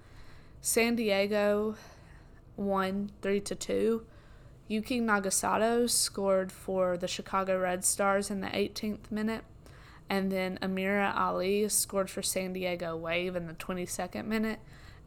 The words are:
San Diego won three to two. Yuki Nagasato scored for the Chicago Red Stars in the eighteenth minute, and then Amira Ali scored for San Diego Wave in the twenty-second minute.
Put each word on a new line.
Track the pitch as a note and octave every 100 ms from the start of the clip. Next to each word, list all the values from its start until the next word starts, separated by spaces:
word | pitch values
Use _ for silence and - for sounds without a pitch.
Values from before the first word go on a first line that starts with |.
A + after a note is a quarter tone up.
| - - - - - -
San | - A#3 A3+ A#3+
Diego | G#3+ G3 G3+ G#3 G#3 G#3 G#3+ G#3+ - - - - - - - -
won | G3 G3 F#3+ G3 G3+ -
three | G3 G3+
to | G3+ F#3
two. | - G3 G#3+ A3+ - - - - - - -
Yuki | G#3+ G#3 B3
Nagasato | A3+ G#3 F#3+ - G3+ G3 A3+ A#3 A#3+
scored | - - - G3 F#3+ F#3+
for | - - F#3+ F#3 F3
the | F3
Chicago | - - G3 F#3+ F#3
Red | F#3 F#3
Stars | - - G3+ G3 G3+
in | G3+
the | F#3+ -
eighteenth | G3+ - G#3+ G#3 -
minute, | G#3+ G#3+ A3 - - - - - - -
and | G3 F#3+
then | F#3+ F#3 F#3
Amira | F#3+ F#3+ F#3+ G3+ G3 -
Ali | F#3 F3+ F#3 G3+ G#3
scored | - - G3 F#3+
for | -
San | F#3+ F#3+ F#3
Diego | F#3 F3+ F3 E3+ E3
Wave | E3 E3+ F3+ F3+
in | E3+
the |
twenty-second | D#3+ - F#3 F3+ - F#3 G#3 G#3+
minute. | A3 A3 A3 - - - -